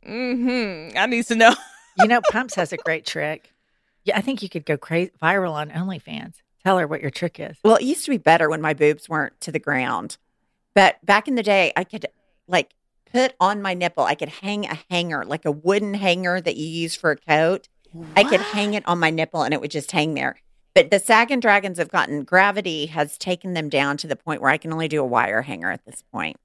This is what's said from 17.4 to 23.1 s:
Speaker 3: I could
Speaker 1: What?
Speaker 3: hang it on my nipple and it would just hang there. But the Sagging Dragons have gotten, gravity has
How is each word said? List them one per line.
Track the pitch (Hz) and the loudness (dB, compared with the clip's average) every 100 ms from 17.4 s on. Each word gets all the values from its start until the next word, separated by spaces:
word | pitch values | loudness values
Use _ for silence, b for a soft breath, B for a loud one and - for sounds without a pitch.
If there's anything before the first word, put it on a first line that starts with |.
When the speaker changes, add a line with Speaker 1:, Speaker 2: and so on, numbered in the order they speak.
| 160 190 _ _ _ 165 165 160 | 2 0 _ _ _ -20 -2 2
Speaker 3:
I | |
could | 240 190 | 4 2
Speaker 1:
What? | 202 | 0
Speaker 3:
hang | 208 208 | -4 -2
it | 208 - | -2 -2
on | 175 | 0
my | 160 | 0
nipple | 160 160 165 | 0 -4 -2
and | 135 | -2
it | 151 | -2
would | 147 | -4
just | 151 139 | -8 -4
hang | 180 156 | -2 -2
there. | 143 135 - _ _ _ | -2 -6 -6 _ _ _
But | - 160 | 2 4
the | 196 | 2
Sagging | - 220 233 262 | 4 4 4 2
Dragons | 233 202 196 175 | 4 2 2 -4
have | 165 | -2
gotten, | 185 73 147 | 0 -2 -4
gravity | 135 180 202 190 180 160 147 | 0 4 4 2 -4 -6 -6
has | 156 147 | -4 -4